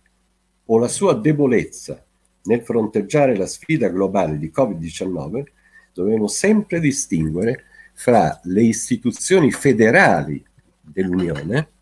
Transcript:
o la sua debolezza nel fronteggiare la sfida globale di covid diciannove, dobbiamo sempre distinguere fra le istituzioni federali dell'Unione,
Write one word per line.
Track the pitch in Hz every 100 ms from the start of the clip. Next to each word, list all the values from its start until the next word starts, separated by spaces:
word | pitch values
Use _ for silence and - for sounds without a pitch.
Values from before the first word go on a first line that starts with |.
| _ _ _ _ _ _ -
o | 113
la | 120
sua | - 196
debolezza | 123 113 147 139 110 78 - - 69 _ _ _ _
nel | 90 120
fronteggiare | - 117 107 110 98 151 135 104
la | 90
sfida | - - 156 104
globale | 87 98 95 82 76
di | 80
covid | - 127 85
diciannove, | 80 - 92 87 71 113 143 _ _ _ _
dobbiamo | - 95 110 104
sempre | - 196 220 208 170
distinguere | 151 - - 82 80 80 110 131 - _ -
fra | - - 113 80 -
le | 87 95
istituzioni | 113 110 - 117 120 107 - 185 135
federali | - 143 113 113 160 170 85 76 73 _ _ _ _
dell'Unione, | - 95 92 90 85 73 76 127 160 _